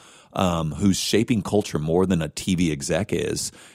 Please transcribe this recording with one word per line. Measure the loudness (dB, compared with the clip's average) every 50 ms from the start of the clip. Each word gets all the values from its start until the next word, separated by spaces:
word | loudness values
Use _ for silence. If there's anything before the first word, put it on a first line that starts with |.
| -20 -20 -20 -20 -20 _ -2
um, | 0 2 2 2 0 -2 -4
who's | -2 2 2 2 2
shaping | 2 0 0 2 2 2 2 0 -2
culture | -2 0 0 0 0 0 -4 -4
more | -2 2 2 2 2
than | 2 2 0
a | -2 -4
T | -8 -8 -2 -2 0
V | 2 2 0
exec | 0 -2 -4 -2 -2 -2 -2 -2 -4
is, | -4 -2 -4 -4 -4 -6 -8 -10 -14 -20 -20